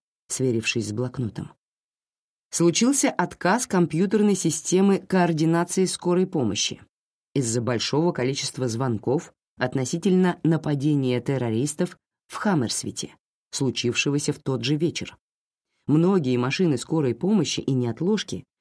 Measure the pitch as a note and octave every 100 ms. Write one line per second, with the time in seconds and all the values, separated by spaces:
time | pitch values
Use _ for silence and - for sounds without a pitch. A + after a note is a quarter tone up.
0 | _ _ _ - C3 A2+ A2+ A#2+ G#2 G#2
1 | B2 B2 A#2 - - - _ _ _ _
2 | _ _ _ _ _ - E3+ - A#3 C#4
3 | C4 - F3 - F3+ A3 - F#3+ E3+ D#3
4 | G3 G#3+ G#3+ G3 E3+ D3+ - F3+ G3 F#3+
5 | - F#3 F3 D#3+ E3 E3+ E3+ - F#3 -
6 | F3+ F3 F#3 F3 A#2 F#2 - - - _
7 | _ _ _ C#3 A#2+ A#2 A2+ A#2 - C#3
8 | E3+ F3 B2+ C#3 - - B2+ A2+ C3 A2
9 | - C#3+ - _ _ _ B2+ C3+ B2+ E3+
10 | F#3+ F#3 F#3 - D#3 D#3+ D3+ C#3+ C#3+ D3
11 | C3 B2 A#2 C3+ A#2+ A2 D3 - F3+ -
12 | _ _ _ - G#3+ E3+ A2 - A2 -
13 | - - _ _ _ - C3+ A#2 A#2+ A2+
14 | D#3+ C#3+ D3 D3 - C3 A#2 D3+ E3 -
15 | F2 - _ _ _ _ _ _ - D3+
16 | E3+ G3 C3 B2 B2 C3 F3+ B2+ - E3
17 | C3+ A#2 F3+ G#3+ C#3+ - - C3+ A#2+ A2+
18 | E3+ G#3+ - F2+ - _